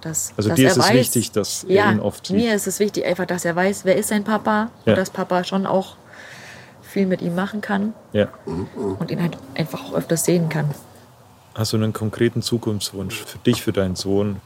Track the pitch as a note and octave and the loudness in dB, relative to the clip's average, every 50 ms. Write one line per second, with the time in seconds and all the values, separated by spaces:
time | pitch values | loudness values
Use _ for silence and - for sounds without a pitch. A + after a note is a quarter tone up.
0 | - D#3+ D#3+ - - - - - G#2+ G#2+ - - C3 D#3 F#3+ - D3 F3+ G#3+ B3 | -8 -6 -6 -6 -6 -6 -4 0 0 2 4 6 6 6 6 6 4 6 6 6
1 | A#3+ - - A#2+ G#2+ - - G#2+ G2 - - - - F#3+ F3 G3 G#3 G#3 A3 G#3 | 4 4 2 0 0 0 -2 -2 -2 -2 -4 -8 -2 2 4 4 6 6 4 2
2 | - G#2 - - - - F3+ G3+ A#3 A#3 A3 G3+ - F#3+ F#3 - G#3 G#3 G3 F3+ | 0 -2 -4 -4 -8 -2 0 0 2 2 2 0 0 -2 -2 0 -2 0 0 -2
3 | - - F3 - F#3 E3+ F3 F3+ - F3 E3+ E3+ F#3 F#3+ G3+ G3 - F#3 F#3 D3 | -2 -2 -2 -2 -2 -4 -2 -2 -2 -2 0 2 2 0 0 0 2 2 2 2
4 | G#3+ - A3 G#3+ G#3 G#3 A3 G#3 G#3+ - G#3+ G#3+ G#3+ A3+ - - - - - - | 2 0 0 0 0 0 -2 0 2 2 0 2 0 -2 -6 -4 0 2 2 2
5 | F#3+ F#3+ - - F#3 F#3 F#3 F3+ F3+ - - G3 F#3+ - - F#3+ F#3 - - - | 2 -2 -2 -6 -4 0 0 -2 0 0 -2 -2 0 2 0 0 0 -2 -10 -20
6 | - - - - - - - - - - - - - - - - - - - G3+ | -20 -20 -20 -20 -20 -20 -20 -20 -18 -18 -18 -20 -20 -20 -20 -20 -20 -8 -2 0
7 | G3 F#3+ F#3 E3+ - F3 E3+ F3 F#3+ G3+ - G#3 G3+ - G#3 G3 G3+ G#3+ A3 - | 0 0 0 -2 -2 -4 -2 -2 -4 -4 -6 -8 -6 -4 -2 -2 -2 -4 -6 -8
8 | - - - G#2+ G2+ - - - - - - E2 G2 G2+ - - A#2+ G2+ F#2+ G2 | -16 -4 0 0 0 0 -2 -12 -10 -8 -6 -6 -6 -6 -8 -6 -4 -4 -4 -4
9 | F3+ - - D2 E2 - D3+ - - - - - D#3+ D#3 - - - - - D#3 | -4 -4 -4 -2 -2 -2 -4 -6 -14 -12 -4 -4 -4 -4 -4 -10 -10 -4 -4 -4
10 | D#3 - E3 D#3+ - - E3+ F3+ E3+ D#3 D#3 D#3 D3+ D3 C#3+ - - - - - | -2 0 -2 0 2 2 4 4 2 2 0 0 0 -2 -2 -4 -10 -20 -20 -20
11 | - - - - - - - - - - - - A2 - - A2+ G#2+ A2 G#2+ - | -20 -20 -20 -20 -20 -20 -20 -20 -20 -20 -4 -4 -2 0 2 2 2 2 0 -2
12 | A2 G#2+ G2+ - A#2 A#2 - B2 A2+ - - A#2 - A#2 G#2+ G2+ - - - G2 | -4 -4 0 2 2 2 2 0 -2 0 -2 0 0 -2 -2 -2 -4 -6 -6 -6
13 | G2 F#2 - - - - - - - - A#2+ A#2 - - F#2 G2 G2 F#2 F#2 - | -8 -6 -8 -8 -12 -14 -16 -2 2 2 2 2 0 -2 0 0 0 0 -2 -4
14 | - G2 G2 G2+ G2+ G#2 G2+ G2 - | -2 0 0 2 2 0 -2 -6 -10